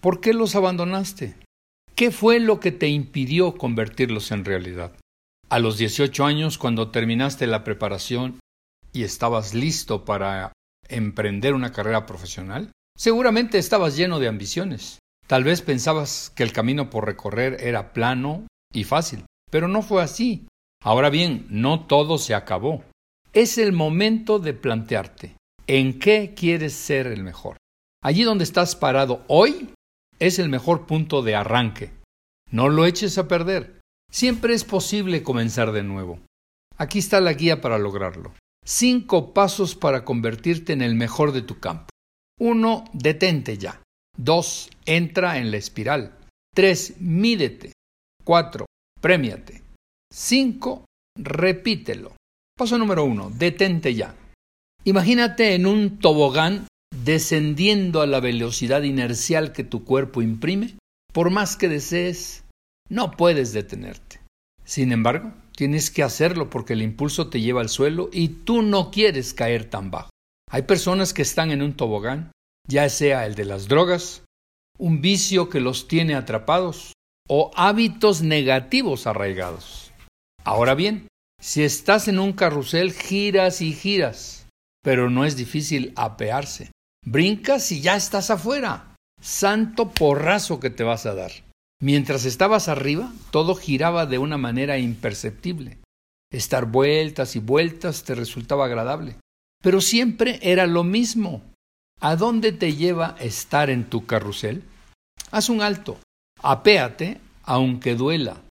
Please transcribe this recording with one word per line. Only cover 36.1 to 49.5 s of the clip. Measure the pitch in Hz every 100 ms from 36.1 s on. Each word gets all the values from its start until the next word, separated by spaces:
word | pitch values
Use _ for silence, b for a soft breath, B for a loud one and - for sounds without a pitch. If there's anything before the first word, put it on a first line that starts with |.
| 85 - _ _ _ _ -
Aquí | 147 208
está | 196 202
la | 180
guía | 143 165 156
para | 127 110
lograrlo. | 104 98 95 - 90 - _ _
Cinco | - - 247 247 - 180 -
pasos | - 196 - 185 -
para | 151 131 123
convertirte | 120 113 113 160 165 165
en | 147
el | 123 113
mejor | 117 - 151
de | 131
tu | 120 104
campo. | 92 85 - _ _ _ _ _
Uno, | 233 226 226 220 -
detente | 151 135 156 185 160 123 107
ya. | 92 - _ _ _ -
Dos, | 120 165 160 - - - -
entra | 165 170 - 180 147
en | 117
la | 104
espiral. | - - 110 143 107 - - _ _
Tres, | - 190 175 - -
mídete. | 180 165 220 226 131 - - - _ _ _ _ -
Cuatro, | 170 165 - - _ _ _
premiate. | 165 180 123 95 -